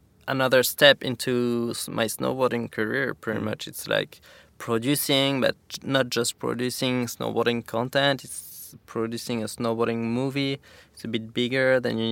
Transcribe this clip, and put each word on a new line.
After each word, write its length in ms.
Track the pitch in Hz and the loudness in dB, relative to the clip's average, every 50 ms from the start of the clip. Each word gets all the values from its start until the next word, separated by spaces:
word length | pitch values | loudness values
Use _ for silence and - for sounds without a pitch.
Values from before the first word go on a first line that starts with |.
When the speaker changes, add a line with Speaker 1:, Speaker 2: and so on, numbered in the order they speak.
| _ _ _ _ - - | _ _ _ _ -6 -4
Speaker 1:
another 360 | 135 131 131 127 127 127 123 | 0 0 2 6 6 6 4
step 400 | - - - 151 143 135 - - | 4 2 6 8 8 8 8 2
into 640 | 131 123 - - 131 123 123 120 120 117 117 117 120 | -4 -4 -2 -2 -2 0 0 2 2 0 0 0 -2
s-, 180 | 113 - - - | -4 -6 -8 -6
my 160 | 107 110 117 | -2 -2 -2
snowboarding 640 | 110 - - 127 127 131 131 127 120 120 120 117 110 | -2 -2 -2 -2 -2 0 2 0 0 2 0 -4 -4
career. 420 | - - 110 110 117 135 135 117 107 | -4 -4 -2 -2 0 -2 -2 -2 -4
Pretty 260 | - - 113 107 107 | -6 -6 -4 -4 -2
Speaker 2:
Mm. 20 | 107 | -2
Speaker 1:
much, 220 | 107 107 - - - | -4 -6 -6 -8 -12
it's 200 | - - - - | -10 -10 -4 0
like 340 | 107 104 98 - - - _ - - - - _ _ - | 0 0 0 -2 -8 -20 _ -20 -20 -20 -20 _ _ -14
producing, 840 | - - 117 113 113 135 147 139 - - 143 135 135 139 139 131 | -4 -2 -2 0 2 0 0 0 2 2 2 4 4 2 2 2
but 140 | 117 - - _ _ - - - - | 2 0 0 _ _ -14 -14 -10 -6
not 260 | 123 135 135 131 123 | 0 0 0 0 2
just 280 | - 123 117 - - - | 0 -2 -2 -2 -4 -4
producing 680 | - 123 120 117 127 127 - - 135 127 127 127 120 117 | -4 -4 -4 -2 -2 -4 -4 -2 -2 0 0 0 -2 -4
snowboarding 580 | - - 120 113 110 113 113 120 117 117 110 | -6 -6 -6 -4 0 0 0 2 0 -2 -4
content. 580 | - - 113 123 131 - 139 139 143 139 127 - | -4 -4 -4 -4 0 0 2 2 2 2 0 -4
It's 520 | - - - - - - - - - - - _ | -12 -14 -14 -14 -14 -16 -18 -18 -18 -20 -20 _
producing 560 | - - 120 113 113 117 117 - - 123 113 | -10 -6 -4 -4 -4 -4 -6 -6 -4 -4 -4
a 60 | 110 107 | -4 -6
snowboarding 500 | - - 120 117 113 113 117 117 117 113 117 113 117 | -6 -4 -2 -2 0 2 2 0 0 0 0 0 0
movie. 460 | 123 131 139 131 143 139 135 139 135 _ - - - - _ _ | 0 0 0 0 0 -2 -2 -2 -6 _ -18 -20 -20 -20 _ _
It's 100 | - - | -12 -10
a 40 | 117 | -4
bit 260 | 113 117 113 110 117 | -4 -4 -4 -4 -2
bigger. 460 | 123 123 120 131 135 131 131 131 127 | -2 -2 0 2 2 4 4 4 4
Then 180 | 120 120 113 113 | 2 0 0 0
you 80 | 113 113 | 0 0